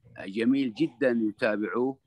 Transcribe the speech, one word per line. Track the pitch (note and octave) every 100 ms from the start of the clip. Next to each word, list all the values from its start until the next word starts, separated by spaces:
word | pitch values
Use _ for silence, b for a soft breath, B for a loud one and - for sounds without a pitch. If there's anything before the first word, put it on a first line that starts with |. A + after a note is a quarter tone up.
| - -
جميل | F#2 G2+ A#2 C#3 C3
جدا | G#2+ D#3+ - C3 A#2
يتابعه | G#2+ G2+ A#2 G#2+ G2+ G#2+ C3 C3+